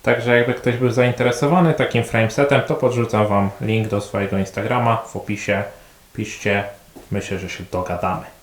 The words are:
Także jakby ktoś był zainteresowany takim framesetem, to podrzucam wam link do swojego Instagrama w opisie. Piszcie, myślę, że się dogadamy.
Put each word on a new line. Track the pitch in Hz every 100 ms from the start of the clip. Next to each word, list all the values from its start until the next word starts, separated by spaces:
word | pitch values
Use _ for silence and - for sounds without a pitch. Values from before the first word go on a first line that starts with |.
Także | - 120 120 120
jakby | 120
ktoś | 120 127 117
był | 127
zainteresowany | 117 123 120 120 120 143 175 170
takim | 151 127 117
framesetem, | - 113 110 - 143 135
to | -
podrzucam | 135 127 120 113 107 104
wam | 101 98 -
link | 107 110 107
do | 101
swojego | - 104 98 98
Instagrama | 95 - 110 123 117 110
w | - -
opisie. | - 101 - 98 - - - - _
Piszcie, | - 107 - 104 101 98 - - - -
myślę, | 101 - 95
że | 92
się | - 90
dogadamy. | 90 90 87 92 87 - -